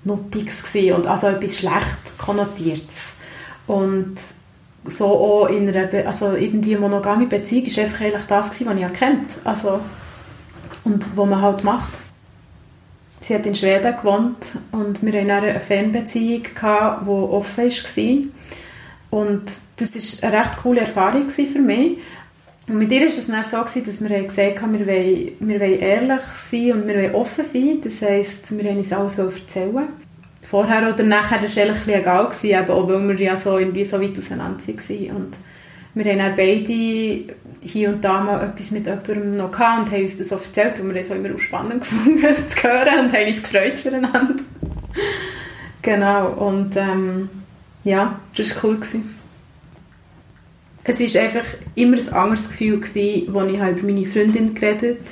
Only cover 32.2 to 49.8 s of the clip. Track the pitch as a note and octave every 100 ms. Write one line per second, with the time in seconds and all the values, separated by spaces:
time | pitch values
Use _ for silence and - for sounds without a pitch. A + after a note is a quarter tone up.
32.2 | A3+ - G#3 F#3 F3+ F3+ F3+ F#3+ G3+ F#3+
33.2 | G3 F#3+ G3 F#3+ F#3+ F#3 G3 G3+ G3 F#3+
34.2 | - - F#3 F#3+ - G#3+ - G3+ G3 G3+
35.2 | F#3 - - - - - - G#3+ G#3 G3
36.2 | G3 G3 F#3+ G#3+ G#3+ A3+ A3+ A3 A3 -
37.2 | - - - - - G#3+ G#3 G#3 G3 F#3+
38.2 | G#3 G3+ G3+ - - G#3 E3+ G3 - G#3
39.2 | G3+ G3+ F#3 - A#3 A#3 G#3+ G3+ F#3+ G3
40.2 | F#3 F#3+ - - A3+ - F#3+ F#3 F#3 F#3+
41.2 | G3 - - - G#3+ A#3+ - A3 A3+ D#4+
42.2 | D4 C#4+ - - A#3+ B3+ C4 C#4+ B3+ A3
43.2 | G#3+ G#3+ - G3+ G#3 C#4 C4 C4 B3+ B3+
44.2 | C4+ - - - - - - - G#4 -
45.2 | - - - - - - - G3+ G3 G3+
46.2 | F#3 - G3+ G3 G3 G3 G3 F#3+ F#3+ F#3
47.2 | F#3+ - - - - - G3+ G3 A3 -
48.2 | - - G#3+ - G#3+ G#3+ - A3+ G#3+ -
49.2 | - - - - - -